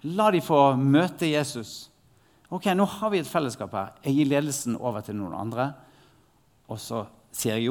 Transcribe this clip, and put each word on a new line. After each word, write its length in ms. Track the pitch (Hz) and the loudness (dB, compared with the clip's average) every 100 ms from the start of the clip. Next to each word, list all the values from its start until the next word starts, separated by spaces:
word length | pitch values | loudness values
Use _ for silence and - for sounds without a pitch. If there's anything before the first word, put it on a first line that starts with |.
La 260 | 147 180 214 | -6 0 2
de 100 | 180 | 2
få 320 | - 151 139 131 | 4 6 6 6
møte 480 | 139 143 180 180 165 | 4 4 4 0 0
Jesus. 640 | 151 139 123 107 - - _ _ _ _ _ - | 0 -2 -6 -10 -14 -18 _ _ _ _ _ -10
«Ok, 160 | 180 202 | -4 0
nå 120 | 185 196 | 2 0
har 240 | - 214 | 0 -2
vi 60 | 196 | -2
et 100 | 135 | 0
fellesskap 440 | 170 139 113 95 104 | -2 -2 -4 -6 -6
her. 160 | 98 - 143 | -6 -6 0
Jeg 100 | 139 | 2
gir 140 | 139 | 4
ledelsen 460 | 143 151 135 120 110 | 2 0 -4 -4 -4
over 240 | 127 107 107 | -4 -6 -6
til 140 | 104 | -8
noen 160 | 95 85 | -6 -6
andre, 360 | 107 117 139 - - - _ _ _ _ _ _ - | -6 -4 -4 -6 -20 -20 _ _ _ _ _ _ -14
og 100 | 107 | -12
så 220 | - 117 104 - _ | -8 -8 -8 -14 _
sier 300 | - 120 110 | -6 -2 0
jeg 100 | 117 | -2